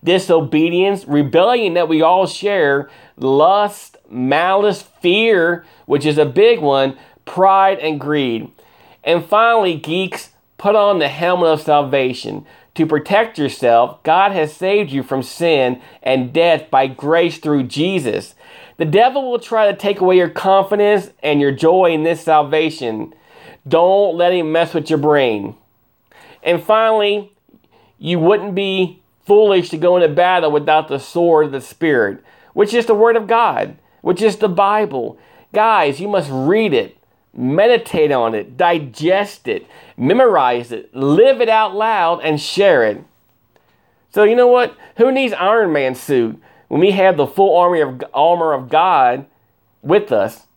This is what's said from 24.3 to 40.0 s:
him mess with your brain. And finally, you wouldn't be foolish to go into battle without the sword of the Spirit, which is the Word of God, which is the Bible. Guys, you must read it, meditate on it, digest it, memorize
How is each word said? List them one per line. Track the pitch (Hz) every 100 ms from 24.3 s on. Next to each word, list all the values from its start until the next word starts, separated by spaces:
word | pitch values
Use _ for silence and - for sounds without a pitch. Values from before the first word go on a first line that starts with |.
him | 180 156
mess | 160 165
with | 170 151
your | 156
brain. | 147 147 127 107 104 110 _ _ _ _ _ _ - -
And | 160 170
finally, | - 214 220 220 208 208 196 _ _ _ _ _ _ _
you | 156 175
wouldn't | 160 208 196
be | 185 196 190 180 - _ _
foolish | - 208 214 190 175
to | 160
go | 175 180
into | 165
battle | 147 180 185 156
without | 151 147 156 151
the | 139
sword | - 175 170 156 151
of |
the | 135
Spirit, | - - 165 131 104 98 _ _ _
which | - 208
is | 233 233
the |
Word | 208 226 226
of | 208
God, | 233 226 131 101 - _ _
which | - 180
is | 220 190
the | 208
Bible. | 180 196 214 208 131 117 - _ _ _
Guys, | 208 226 214 151 135
you | 196
must | 202 143
read | 131 135 208 220
it, | 127 98 _ _ _ _
meditate | - 127 156 220 233 233 175 151
on | 135 113
it, | 110 101 123
digest | 175 170 143 107 156 190 208 - -
it, | 98 - - -
memorize | -